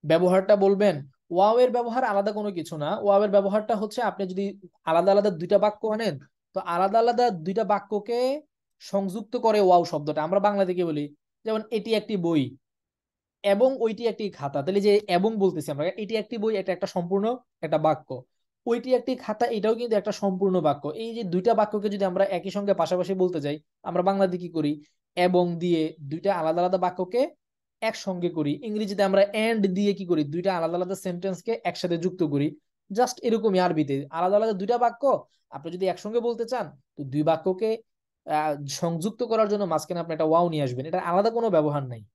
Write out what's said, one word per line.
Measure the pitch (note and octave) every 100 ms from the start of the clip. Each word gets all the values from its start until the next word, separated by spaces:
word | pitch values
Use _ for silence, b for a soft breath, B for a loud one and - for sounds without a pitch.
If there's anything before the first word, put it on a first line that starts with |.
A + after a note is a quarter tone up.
ব্যবহারটা | D3+ D#3+ F3+ F#3+ F#3+ G3+
বলবেন, | G3 G3 G3+ D3+ C#3 _ _
ওয়াও | E3+ G3+ A#3
এর | B3
ব্যবহার | A#3+ A#3+ A#3+
আলাদা | B3 G3 G3+
কোনো | G#3 G#3
কিছু | F3 D3+ D#3
না। | D3 G#3+
ওয়াও | G3+ G3
এর | G#3
ব্যবহারটা | G3 G3 G#3+ G#3+ A3
হচ্ছে | G#3+ -
আপনি | A3+ A#3 F#3+
যদি | F#3 G3+ G3 F3 _ -
আলাদা | E3 F#3
আলাদা | G3+ G#3
দুইটা | E3 E3+ G3+
বাক্য | G#3 G#3 A3
আনেন, | G#3+ A3 C#3 - _ _
তো | F#3
আলাদা | F3 E3+ G3 A3
আলাদা | A#3 A#3 B3
দুইটা | F3+ D#3+ G3
বাক্যকে | G3+ G3+ - G#3 G#3 A#3+ B3+ D4 _ _ _ _
সংযুক্ত | - G3 G3 G3 G#3+ B3
করে | A3 G#3
ওয়াও | F#3+ F3 E3+
শব্দটা। | D#3 D3 D3+
আমরা | D#3 G3
বাংলা | G#3 G3+ F#3
থেকে | F3+ E3+
বলি, | D3+ D3 - _ _ A3
যেমন, | A3 G#3+
"এটি | A3 A3
একটি | G#3+ G#3+ G#3
বই" | E3+ D#3+ B2 - _ _ _ _ _ _ _ _
এবং | G3+ G3+ C4 C4
"ওইটি | A3+ G#3+ A#3
একটি | G#3 G#3
খাতা"। | - C#3+ C#3+
তাহলে | C#3 G3
যে | G#3 G#3 G3+
"এবং" | F3 G#3 A3+
বলতেছি | F#3+ D#3 D3
আমরা, | C#3+ E3+
এটি | F#3 G#3 A3
একটি | G#3 A#3
বই, | G#3+ G#3
এটা | F#3+
একটা | F3+ F#3+
সম্পূর্ণ | F#3 E3+ G3 A3 B3+ _ _
একটা | D#3 D#3
বাক্য। | D#3 D3 - B2+ - _ _ _ -
"ওইটি | A#3+ B3+
একটি | B3 A#3+ B3+
খাতা", | - G#3+ A#3+
এটাও | A3+ G#3+ A3+
কিন্তু | A#3+ G#3+
একটা | G3+
সম্পূর্ণ | G3 G3+ F#3 G3 F#3
বাক্য। | D3+ C#3 D3
এই | A3 A3+ A3+
যে |
দুইটা | F#3+ F3 G#3
বাক্যকে | A3 G#3 G#3+ G#3
যদি | G3 F#3+
আমরা | F3+ G3
একই | F3+ F#3+
সঙ্গে | G3 G3+
পাশাপাশি | F3 E3 F3+ F3
বলতে | F#3+ F#3 E3+
যাই, | C#3+ D3+ _ _
আমরা | - F3
বাংলাতে | F3+ G3 F#3+ F3
কি | F3
করি? | D#3+ D3 D3 B _ _ -
এবং | F3+ F3+ F3 E3
দিয়ে | F3 E3 D#3 D#3+
দুইটা | C#3 D#3+ G3 F#3
আলাদা | D#3+ E3+
আলাদা | F3+ F#3
বাক্যকে | F3+ F3+ F3+ A#3+ D#4 _ _ _ _ _
একসঙ্গে | A3 A3 - F3+ F3
করি। | D#3 D3 D3
ইংরেজিতে | A3+ G#3+ G#3+ G3+
আমরা | G3 G3 G3+
and | G#3+ A3 A3+ G3
দিয়ে | F3+ G3+
কি | G3 F3+
করি? | D#3+
দুইটা | D3 E3 F#3 F3+
আলাদা | E3 F3
আলাদা | F3+ F#3
সেন্টেন্সকে | F#3+ F3 F#3+ F3+ - A3+
একসাথে | F3 E3+ F3+ E3+
যুক্ত | F3 F3+
করি। | D#3 C#3+ D3 - _ _ _
Just | G3 B3 -
এরকমই | B3 A3+ A3 F#3
আরবিতে | F3+ D#3+ C#3+ C#3 C#3
আলাদা | E3 F3+ G#3
আলাদা | A3
দুইটা | F#3+ G3+ A#3+
বাক্য | A#3+ A#3 C#4 A#3 - _ _
আপনি | - E3
যদি | F3+ F#3
একসঙ্গে | F3 G#3+ A#3
বলতে | A#3 A3+ A#3
চান, | B3 F3 - _ -
তো |
দুই | C#3 C#3+
বাক্যকে, | D3+ D#3+ F#3+ F#3 A3 A3 _ _ _ _ -
আহ, | D3+ D3+ D3 C#3+
সংযুক্ত | - E3+ E3+ G3 G#3+
করার | A#3 A3 G#3
জন্য | G#3
মাঝখানে | F#3+ D#3 - F3
আপনি | E3
একটা | D#3+ D#3
ওয়াও | E3 F3
নিয়ে | D#3
আসবেন। | C3+ B2 B2+
এটা | C#3+
আলাদা | E3+ F3 G#3+
কোনো | A#3 A3+
ব্যবহার | F3+ D3+ C#3+
নাই। | C3 A#2 G#2